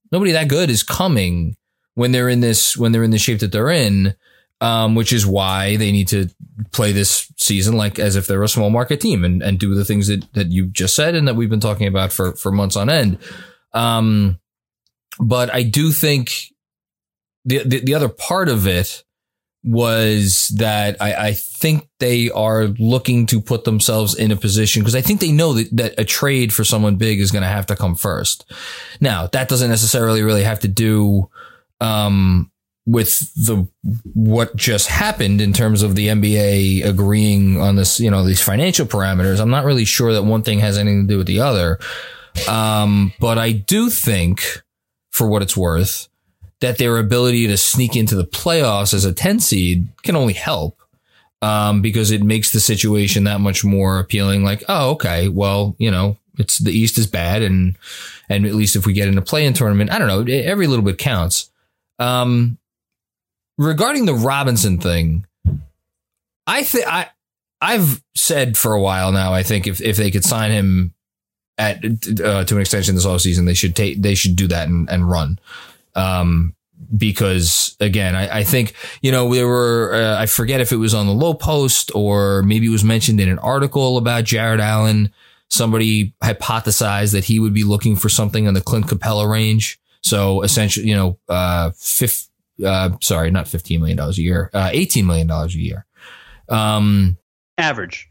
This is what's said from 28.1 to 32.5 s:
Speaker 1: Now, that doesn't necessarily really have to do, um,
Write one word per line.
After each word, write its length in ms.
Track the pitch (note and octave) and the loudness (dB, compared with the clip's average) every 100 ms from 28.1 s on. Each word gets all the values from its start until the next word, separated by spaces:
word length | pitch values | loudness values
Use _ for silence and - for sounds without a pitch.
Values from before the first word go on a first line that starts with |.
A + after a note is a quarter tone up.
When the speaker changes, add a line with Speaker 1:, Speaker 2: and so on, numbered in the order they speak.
| D#2 - - - - - - - - | -4 -4 -6 -10 -18 -16 -16 -18 -2
Speaker 1:
Now, 280 | C#3 F#2+ F2 | -2 0 -2
that 200 | C3 B2+ | -4 -2
doesn't 220 | B2 B2 | 0 2
necessarily 520 | A2 A2 B2 A2+ A2 | 2 2 0 2 2
really 200 | G#2+ G#2+ | 2 2
have 160 | G#2 G#2+ | 0 0
to 100 | G#2 | -2
do, 600 | G2 A2 G#2+ G#2 G2+ F#2+ - - - _ _ | 0 2 2 4 2 0 -8 -20 -20 _ _
um, 720 | A2+ G#2+ G#2 G2 F#2 F2+ E2 | -4 0 0 2 4 2 0